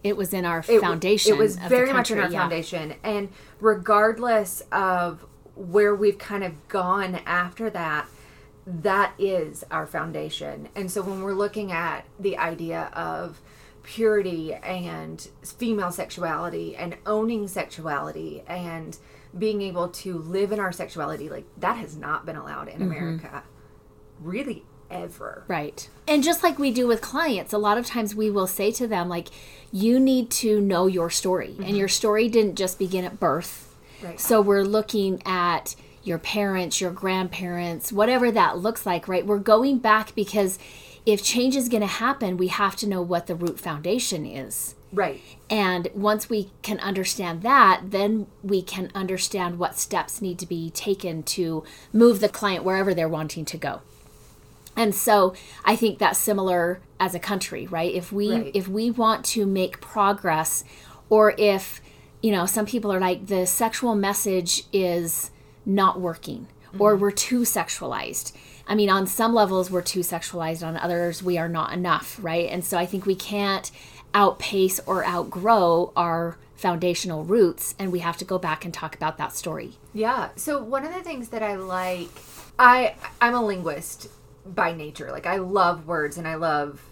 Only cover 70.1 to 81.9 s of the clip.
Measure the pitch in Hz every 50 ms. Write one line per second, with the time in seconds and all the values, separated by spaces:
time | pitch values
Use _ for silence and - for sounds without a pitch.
70.1 | 180 170 - - - 175 165 160 165 160 175 160 165 - - 175 175 175 175 175
71.1 | 170 - 185 180 175 170 165 170 170 160 156 - - 180 180 175 160 151 - -
72.1 | - - 196 165 165 170 170 - - 180 175 - 196 175 175 175 - 185 185 196
73.1 | 190 190 - - 202 208 202 196 196 185 - - - - - - - - - -
74.1 | - 208 202 185 180 - - - 208 196 185 190 185 - - - 190 185 - 180
75.1 | 175 175 - - - 185 180 220 233 208 180 170 165 170 180 - - - 170 170
76.1 | 165 165 170 170 170 - - - - - - 185 175 165 180 180 175 - - 185
77.1 | 165 156 156 170 208 240 196 170 - - - - - - 190 190 175 175 170 170
78.1 | 170 - 185 185 190 180 185 160 156 - - 175 160 - - 151 - - 160 160
79.1 | 156 - 147 - - - - 175 156 - - - - - - - - 208 220 233
80.1 | 254 254 180 - - - - 311 294 277 226 220 262 269 277 320 349 370 349 339
81.1 | 311 254 240 226 240 226 220 208 202 190 190 185 185 185 185 185